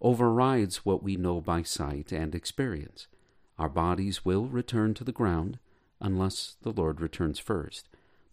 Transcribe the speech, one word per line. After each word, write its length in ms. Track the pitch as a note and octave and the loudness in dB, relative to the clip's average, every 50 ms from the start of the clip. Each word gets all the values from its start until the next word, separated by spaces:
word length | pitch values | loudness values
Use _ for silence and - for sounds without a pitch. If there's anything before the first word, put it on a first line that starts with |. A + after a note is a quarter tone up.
overrides 760 | - A#2+ B2 A2+ B2 A#2 A2+ A#2+ B2+ C3 C3+ B2 G#2+ F#2+ F2+ - | 2 2 4 6 4 4 6 6 4 4 4 4 2 2 -2 -2
what 260 | - G2+ F#2+ - - | 0 2 2 2 2
we 120 | G2+ G2 | -2 -2
know 260 | F#2 F2+ F2+ F2 E2+ | 0 0 0 0 0
by 200 | D2+ - F2 E2+ | 0 0 0 0
sight 500 | E2 - - - D#2+ C#2+ D2 C#2+ D2 - | 0 -2 -4 -4 -2 -4 -4 -6 -6 -6
and 220 | F2 D#2 D#2 D#2 D#2+ | -4 -4 -2 -2 -4
experience. 720 | E2+ - - - - C3+ B2+ G2 D2+ D2 - - - - - _ _ _ _ _ _ _ _ _ - | -6 -6 -6 -4 -4 -2 -2 -2 -6 -8 -10 -14 -20 -20 -20 _ _ _ _ _ _ _ _ _ -4
Our 100 | D#2+ D#2 | -4 -2
bodies 560 | C#2 E2+ E2 F2 F2+ F2 G2 G2+ F#2 - - | 0 0 2 2 2 0 0 -2 -4 -2 0
will 220 | F#2 F#2 G2 A#2 C3 | 2 2 2 0 0
return 480 | C3 A#2+ B2 - - A#2 G#2+ A2 G#2+ | -2 -4 -4 0 0 2 2 2 2
to 80 | - A#2+ | 0 -4
the 80 | B2 | -8
ground, 480 | A#2+ - G2 F#2 E2+ D#2+ D#2+ G2 B2 - - _ _ _ _ _ _ _ | -2 0 2 2 2 2 0 -2 -6 -8 -14 _ _ _ _ _ _ _
unless 540 | - G2+ F#2+ F#2+ F#2+ G2 - - - - - | -2 0 0 2 2 0 0 -4 -8 -10 -12
the 180 | _ - G#2+ A2 | _ -6 -4 -2
Lord 260 | - E2+ D#2 D#2 D#2 | 0 0 0 0 -2
returns 380 | E2 D#2+ - - F2+ D#2+ C#2+ - | -4 -6 -2 0 0 0 0 -4
first. 500 | - - A2 F2+ D2 - - - - _ - _ _ _ _ _ _ _ | -4 -4 -2 -2 -2 -6 -10 -14 -18 _ -20 _ _ _ _ _ _ _